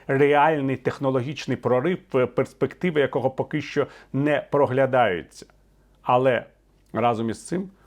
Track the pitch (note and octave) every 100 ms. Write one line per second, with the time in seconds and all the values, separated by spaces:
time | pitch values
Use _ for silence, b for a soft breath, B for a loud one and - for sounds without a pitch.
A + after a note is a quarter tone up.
0 | B C3+ C#3+ D3 D3+ D#3 C3+ C3 - -
1 | C3+ C3 B2 D3+ - B2+ B2 B2+ D3+ F3+
2 | - C3 B2 - C3 - C3+ - F3+ D3+
3 | C3+ C#3+ B2 - - D#3 - - C3 B
4 | B C3+ D3 C#3 - C#3+ C3+ B2+ C3 B2+
5 | A2+ F2 - - - _ _ _ _ _
6 | - B2 C3 A2+ - _ _ _ _ G#2+
7 | A#2+ A2+ A2+ G2+ - F3 F#3+ b